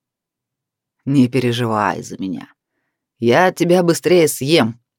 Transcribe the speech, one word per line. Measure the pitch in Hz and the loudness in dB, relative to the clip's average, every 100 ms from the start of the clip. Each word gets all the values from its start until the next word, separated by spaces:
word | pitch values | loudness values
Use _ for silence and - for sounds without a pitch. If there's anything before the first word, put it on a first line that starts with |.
| _ _ _ _ _ _ _ _ _ _ | _ _ _ _ _ _ _ _ _ _
«Не | 135 139 123 | -2 2 2
переживай | 131 120 117 117 110 98 82 | 0 -2 -2 -2 -2 -2 -4
за | 87 90 | -10 -10
меня. | 95 82 - _ _ _ _ _ _ - | -10 -10 -14 _ _ _ _ _ _ -4
Я | 117 135 185 | 0 2 2
тебя | - 170 180 | 0 0 2
быстрее | 170 160 156 180 151 | 2 0 2 2 2
съем, | - 135 160 113 117 _ | -2 -2 0 0 -4 _